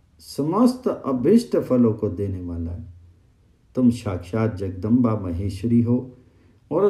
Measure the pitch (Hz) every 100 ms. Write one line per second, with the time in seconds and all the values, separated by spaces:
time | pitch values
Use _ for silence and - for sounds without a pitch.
0 | _ _ - - 147 196 247 254 202 -
1 | 131 123 143 226 - 165 - 127 117 101
2 | 101 90 98 92 87 85 82 85 82 -
3 | - _ _ _ _ _ _ 127 123 120
4 | 104 90 - 113 110 95 95 92 107 123
5 | 120 104 95 85 98 - 117 117 110 123
6 | 127 - _ _ _ _ - 160 202